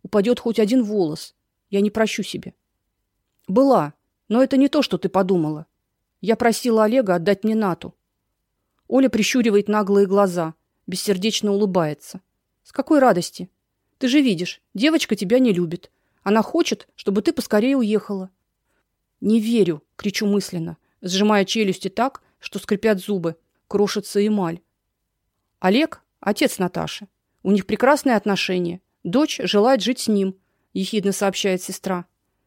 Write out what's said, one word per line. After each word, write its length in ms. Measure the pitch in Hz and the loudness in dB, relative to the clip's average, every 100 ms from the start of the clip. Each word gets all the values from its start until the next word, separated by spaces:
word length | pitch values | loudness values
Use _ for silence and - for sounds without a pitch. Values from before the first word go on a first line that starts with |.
упадёт 380 | - 214 208 240 | -2 0 2 0
хоть 180 | 233 226 | 0 0
один 260 | 208 254 | 2 2
волос, 500 | 208 214 160 160 - _ _ _ - | 0 0 -2 -4 -14 _ _ _ -6
я 100 | 196 | 0
не 100 | 208 | 0
прощу 320 | 220 220 - | 0 -2 -2
себе. 320 | - - - - _ _ _ _ _ _ _ _ - | -8 -10 -12 -20 _ _ _ _ _ _ _ _ -2
«Была, 480 | 202 277 220 147 - _ _ - | 2 4 4 0 -10 _ _ -2
но 140 | 226 | 2
это 140 | 262 269 | 2 4
не 120 | 277 | 2
то, 140 | 302 | 2
что 160 | - 180 | 0 -2
ты 100 | 185 | -2
подумала. 580 | 190 190 180 151 151 - _ _ _ _ - | 0 0 0 0 -6 -12 _ _ _ _ -8
Я 160 | 185 220 | -2 0
просила 480 | 233 220 247 220 | 2 0 0 2
Олега 300 | 214 262 196 175 | 2 2 2 0
отдать 280 | 170 196 | 0 0
мне 100 | 214 | 0
Нату». 400 | 220 202 170 - _ _ _ _ _ _ _ _ _ - | 0 -2 -4 -10 _ _ _ _ _ _ _ _ _ 0
Оля 220 | 254 269 | 2 2
прищуривает 600 | - 202 254 226 202 208 | 2 0 2 2 2 2
наглые 380 | 214 196 202 196 | -2 2 2 4
глаза, 480 | 202 196 175 160 - _ _ - | 2 2 0 -6 -8 _ _ -10
бессердечно 680 | 180 - 190 220 - 208 | -8 -2 -2 -2 -2 -2
улыбается. 680 | 196 208 180 156 147 - 190 _ _ _ _ | 0 0 0 -2 -6 -14 -20 _ _ _ _
«С 100 | _ | _
какой 260 | - - 302 | -8 2 4
радости? 500 | 254 180 - - 180 _ _ _ _ - | 4 2 -2 -12 -16 _ _ _ _ -6
Ты 100 | 254 | 0
же 120 | 294 | 2
видишь, 400 | 262 170 180 - _ | 2 0 -4 -10 _
девочка 400 | 190 294 320 - 208 | 0 2 2 -2 -4
тебя 220 | 185 247 | 0 2
не 140 | 254 | 4
любит. 380 | 180 170 170 - _ _ _ | 2 -2 -6 -14 _ _ _
Она 200 | 196 220 | 0 0
хочет, 460 | 214 330 330 - - - | 0 -2 -2 -4 -8 -8
чтобы 260 | - 196 | -4 0
ты 100 | 330 | -2
поскорее 440 | 311 - 214 247 277 | -4 -2 0 2 0
уехала». 540 | 214 208 208 196 185 _ _ _ _ _ _ _ _ - | 0 -2 -4 -10 -10 _ _ _ _ _ _ _ _ -6
«Не 200 | 196 226 | 0 2
верю», 420 | 220 233 175 151 _ - | 2 2 2 0 _ -8
кричу 300 | 208 - 202 | -6 -4 0
мысленно, 500 | 202 - 175 165 160 _ _ | -2 -2 -8 -8 -12 _ _
сжимая 440 | 180 190 214 208 | -6 0 2 2
челюсти 440 | 190 226 202 180 190 | 0 0 -2 -2 -6
так, 340 | - 262 - _ _ | -4 -4 -4 _ _
что 200 | - 196 | -14 -12
скрипят 400 | - 202 220 196 | -4 -2 0 0
зубы, 380 | 190 196 165 160 _ _ - | -2 -4 -4 -8 _ _ -6
крошится 580 | 202 202 214 - 202 208 | -2 0 -2 -4 -2 0
эмаль. 340 | 208 170 170 _ _ _ _ _ _ _ _ _ - | 0 -2 -6 _ _ _ _ _ _ _ _ _ -2
«Олег, 420 | 185 233 311 - _ _ | 2 2 0 -4 _ _
отец 380 | - 214 262 - | -4 0 0 0
Наташи. 500 | 180 170 156 - 202 _ _ _ | -4 -4 -6 -10 -16 _ _ _
У 100 | 185 | 0
них 140 | 202 - | 0 0
прекрасные 500 | 208 254 285 269 214 | 0 4 4 2 0
отношения. 640 | 208 190 - 180 170 180 _ _ | 0 -2 -2 -2 -4 -8 _ _
Дочь 360 | 175 233 302 - | -2 0 0 -4
желает 400 | 214 202 233 269 | -2 2 2 2
жить 180 | 185 262 | 0 -4
с 80 | - | -2
ним», 280 | 202 190 185 _ _ _ | 0 0 -6 _ _ _
ехидно 400 | 185 190 214 196 | -8 -4 -2 -2
сообщает 500 | 185 196 - 202 185 | -2 -2 -2 -2 -4
сестра. 440 | - - 190 180 - _ _ _ | -6 -10 -6 -6 -8 _ _ _